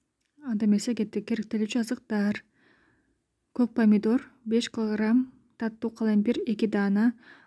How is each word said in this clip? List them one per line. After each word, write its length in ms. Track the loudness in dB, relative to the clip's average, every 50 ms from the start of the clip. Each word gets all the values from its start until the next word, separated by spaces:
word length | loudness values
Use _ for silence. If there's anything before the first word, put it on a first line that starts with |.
| _ _ _ _ _ _ _ -14 -8 -6
Анда 160 | -4 0 2
эмесе 300 | 2 2 2 0 -2 -2
кетти. 260 | -2 -4 -4 -4 -6
Керектелүүчү 580 | -4 -4 -4 -4 -4 -4 -4 -4 -4 -2 -2 -2
азыктар: 640 | -2 -4 -6 -8 _ -4 -2 -2 0 0 -2 -4 -8 _ _ _ _ _ _ _ _ _ _ _ _ _ _ _ _ _ _ _ _ _ -4
көк 180 | -2 -2 0 2
помидор 480 | 2 4 6 6 4 4 2 0 0 -2 -6 _ _ -6
беш 240 | -2 -2 0 -2 -2
килограмм, 600 | -6 -6 -4 -4 -2 -2 0 2 2 2 0 -2 -8 _ _ _ _
таттуу 340 | -8 -8 -6 -6 -6 -8 -8
калампир 480 | -4 -2 0 2 2 2 2 2 0 -2 -2
эки 200 | -4 -2 -2 0
даана, 460 | 0 0 0 0 2 2 2 2 0 0 -2 -10 -20 -20 -20 _